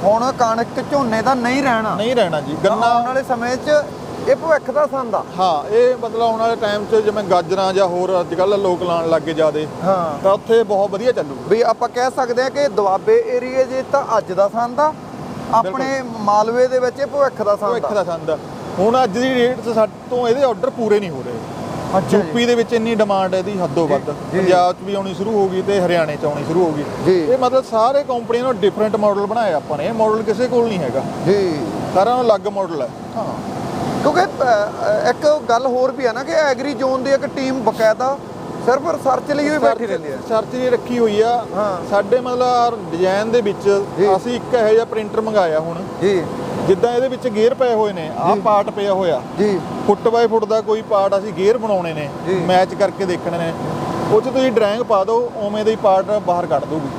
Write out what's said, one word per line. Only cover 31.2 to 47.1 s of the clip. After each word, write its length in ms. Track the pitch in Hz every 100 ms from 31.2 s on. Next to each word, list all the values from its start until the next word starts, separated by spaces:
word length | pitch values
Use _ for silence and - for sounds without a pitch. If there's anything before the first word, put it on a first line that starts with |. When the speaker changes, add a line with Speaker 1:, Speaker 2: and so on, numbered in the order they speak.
| 151
Speaker 1:
ਜੀ। 400 | 202 190 151 113 - - 180
Speaker 2:
ਸਾਰਿਆਂ 200 | 202 247
ਨੂੰ 100 | 240
ਅਲੱਗ 220 | 202 190
ਮਾਡਲ 340 | 202 190 160
ਹੈ। 80 | 123 - - 233
Speaker 1:
ਹਾਂ। 360 | 185 117 - - - - - -
ਕਿਉਂਕਿ, 200 | 285 302
ਅ, 40 | 381
ਅ, 840 | - 262 220 208 - - 214 240
ਇੱਕ 320 | 240 302 302 -
ਗੱਲ 160 | 233 262
ਹੋਰ 260 | 247 262
ਵੀ 140 | 254 254
ਆ 60 |
ਨਾ 120 | 226
ਕਿ 80 | 277
ਐਗਰੀ 420 | 330 302 247 269
ਜ਼ੋਨ 300 | 240 262 262
ਦੀ 80 | 269
ਇੱਕ 140 | 269 277
ਟੀਮ 360 | - 262 262
ਬਕਾਇਦਾ 560 | 220 220 220 214 254 277 - - - - -
ਸਿਰਫ 160 | 262 302
ਰਿਸਰਚ 400 | 302 269 254 254
ਲਈ 120 | 285
ਹੀ 60 | 294
ਬੈਠੀ 160 | 302 233
Speaker 2:
ਰਿਸਰਚ, 240 | 226 233
Speaker 1:
ਰਹਿੰਦੀ 220 | 170 151
ਹੈ। 60 | 131
Speaker 2:
ਰਿਸਰਚ 380 | - 220 214 254
ਲਈ 140 | 254
ਰੱਖੀ 300 | 240 - 240
ਹੋਈ 220 | 233 208
ਆ। 240 | 226 240 208 180
Speaker 1:
ਹਾਂ। 340 | 208 185 170
Speaker 2:
ਸਾਡੇ 300 | 202 202 240
ਮਤਲਬ 720 | 254 247 254 247 240 233 175
ਡਿਜ਼ਾਈਨ 400 | 165 185 190 220
ਦੇ 100 | 240
ਵਿੱਚ 440 | 208 185 202 202 196 147
Speaker 1:
ਜੀ। 160 | 202 190
Speaker 2:
ਅਸੀਂ 200 | 240 240
ਇੱਕ 180 | -
ਇਹੋ 140 | 247 214
ਜਿਹਾ 180 | 220 233
ਪ੍ਰਿੰਟਰ 360 | 220 208 214
ਮੰਗਾਇਆ 380 | 220 214 180 156
ਹੁਣ। 180 | 165 165 190 -
Speaker 1:
ਜੀ। 220 | 185 196 160 - - - -
Speaker 2:
ਜਿੱਦਾਂ 260 | 185 233
ਇਹਦੇ 140 | 240
ਵਿੱਚ 200 | 262